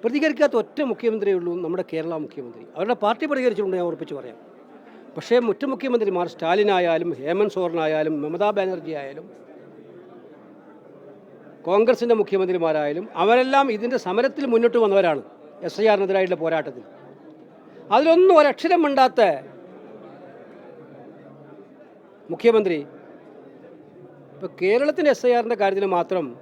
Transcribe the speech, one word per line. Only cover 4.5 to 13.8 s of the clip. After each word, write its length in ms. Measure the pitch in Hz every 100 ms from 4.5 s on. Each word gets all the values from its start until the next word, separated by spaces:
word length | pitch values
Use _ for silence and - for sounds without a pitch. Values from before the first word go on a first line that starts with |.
| - - - - - - -
പക്ഷേ 200 | - 240 233
മറ്റു 180 | 190 277
മുഖ്യമന്ത്രിമാർ, 540 | 262 269 240 208 175 175
സ്റ്റാലിനായാലും 800 | - 165 180 208 190 175 160 175 131
ഹേമന്ത് 340 | 139 180 208 202
സോറനായാലും 580 | 175 165 156 156 156 156
മമതാ 260 | 151 165 208 202
ബാനർജി 360 | 190 180 156 156
ആയാലും 240 | 139 139 180 - - - - - - - 359 - - - - - 160 - - - - 202 - - - - 165
കോൺഗ്രസിൻ്റെ 480 | 196 226 247 240 226
മുഖ്യമന്ത്രിമാരായാലും, 840 | 208 196 190 180 165 156 147 151 214 160
അവരെല്ലാം 440 | 185 247 262 277 277
ഇതിൻ്റെ 240 | 214